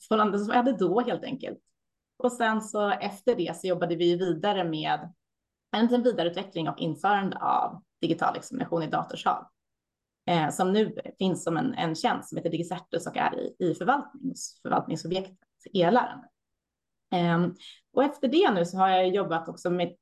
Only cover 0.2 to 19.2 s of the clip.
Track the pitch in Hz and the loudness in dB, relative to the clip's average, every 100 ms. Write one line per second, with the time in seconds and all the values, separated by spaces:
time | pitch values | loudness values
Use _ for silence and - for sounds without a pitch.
0.2 | 208 202 208 247 247 226 180 208 233 170 | 2 0 0 2 2 2 2 2 0 -2
1.2 | - - - - _ _ _ _ _ - | -6 -8 -8 -12 _ _ _ _ _ -2
2.2 | 247 240 233 214 214 214 202 190 202 - | 0 2 0 0 -2 -2 0 0 -4 -4
3.2 | - 226 160 170 190 170 170 165 175 175 | 0 2 0 -2 -2 0 0 2 2 2
4.2 | 185 160 208 190 170 156 156 151 170 - | 0 0 0 0 0 -2 -2 -4 -6 -18
5.2 | _ _ _ _ _ 208 233 247 247 190 | _ _ _ _ _ 2 4 4 2 2
6.2 | 170 185 196 170 151 - 170 151 196 202 | 0 -2 -6 -6 -4 -4 -4 0 2 2
7.2 | 190 - - - - - _ - 160 160 | 0 -2 0 0 0 -6 _ -4 -2 0
8.2 | - - - - 170 165 156 - - - | 0 -2 -6 -8 -4 -2 -2 -4 -4 -4
9.2 | - - - _ _ _ _ _ _ _ | -2 -2 -4 _ _ _ _ _ _ _
10.2 | - 170 147 - 185 208 208 - - - | 0 2 2 0 2 2 2 -2 -12 -2
11.2 | 190 170 165 160 - - 165 160 247 - | -2 0 -2 0 -2 -2 -2 0 0 -2
12.2 | - - 170 165 170 175 - 170 - - | -4 -4 -4 -2 -4 -8 -6 -6 -4 -2
13.2 | - - - - 180 156 185 285 - - | -2 -2 -8 -2 -2 0 0 0 -2 -10
14.2 | - - - - - 175 - 160 165 185 | -10 -8 -12 -10 -4 -2 -2 -6 -4 -4
15.2 | 190 - _ _ - 190 170 240 - - | -6 -14 _ _ -4 2 4 4 0 -6
16.2 | - _ _ _ _ _ _ _ - 180 | -18 _ _ _ _ _ _ _ -4 0
17.2 | 175 170 175 180 - - _ - 285 - | 2 2 2 -2 -16 -20 _ 2 2 2
18.2 | 254 311 370 190 175 190 190 185 185 196 | 0 4 4 4 0 2 4 4 4 2